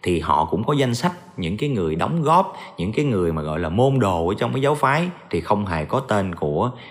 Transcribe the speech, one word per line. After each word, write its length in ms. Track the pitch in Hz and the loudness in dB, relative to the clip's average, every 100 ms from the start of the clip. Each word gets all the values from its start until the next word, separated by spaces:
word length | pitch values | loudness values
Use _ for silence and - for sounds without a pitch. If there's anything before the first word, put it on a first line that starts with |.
thì 180 | - 85 | 0 -2
họ 240 | 78 73 | 2 0
cũng 200 | 80 80 | 2 -2
có 80 | 117 | 0
danh 220 | 147 131 | 0 0
sách 180 | 120 180 175 - - | 0 -2 -4 -14 -6
những 200 | 82 104 | -4 -2
cái 120 | 147 | -2
người 280 | 120 82 80 | 0 0 0
đóng 260 | 98 165 | 0 0
góp, 340 | 147 170 208 - - - | 4 4 4 -6 -16 -6
những 140 | 87 | -2
cái 120 | 113 | 0
người 280 | 147 104 85 | 2 2 2
mà 100 | 78 | 0
gọi 180 | 76 78 | -2 -2
là 80 | 85 | -2
môn 300 | 92 131 135 | 2 4 4
đồ 300 | 101 85 85 | 2 2 0
ở 60 | 107 | 0
trong 140 | 120 | -2
cái 100 | 127 | 0
giáo 120 | 139 | 0
phái, 340 | 147 131 147 175 - - | 2 2 2 -2 -6 -6
thì 100 | 85 | -6
không 260 | 82 104 98 | 0 -2 0
hề 180 | 82 | -2
có 160 | 73 127 | -2 -4
tên 340 | 139 104 95 | 0 0 0
của 380 | 85 76 76 117 - - | -2 -2 0 -2 -4 -18